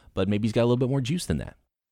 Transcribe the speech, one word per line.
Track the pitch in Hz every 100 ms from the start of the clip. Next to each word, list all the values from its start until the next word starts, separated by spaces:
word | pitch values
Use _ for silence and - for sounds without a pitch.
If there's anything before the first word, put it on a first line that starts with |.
| -
but | - 95
maybe | 104 110
he's |
got | 117
a | 120
little | 123
bit | 127
more | 139
juice | 120 175 -
than | 73
that. | 52 - _ _ _